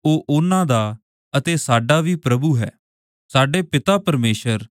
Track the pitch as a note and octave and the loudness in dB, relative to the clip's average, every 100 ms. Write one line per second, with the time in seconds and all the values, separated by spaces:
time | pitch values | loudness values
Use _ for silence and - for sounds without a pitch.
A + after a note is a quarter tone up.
0 | D3+ D#3 - D3 F3 F#3 E3+ A#2 G#2+ A2 | 2 0 0 0 2 0 2 0 -2 -8
1 | _ _ _ C#3+ D3+ E3 - A#2 A#2 D#3 | _ _ _ -4 -2 -4 0 0 2 0
2 | E3 E3+ C3 B2 D#3 B2+ A2 _ _ _ | 0 -2 0 0 2 0 -2 _ _ _
3 | _ _ _ C3+ C3+ F3 F3 D3 - G3 | _ _ _ 0 0 -2 -2 -2 0 0
4 | F#3+ C#3 A#2 A2 B2 A2 A2+ | 0 0 0 -2 -4 -6 -8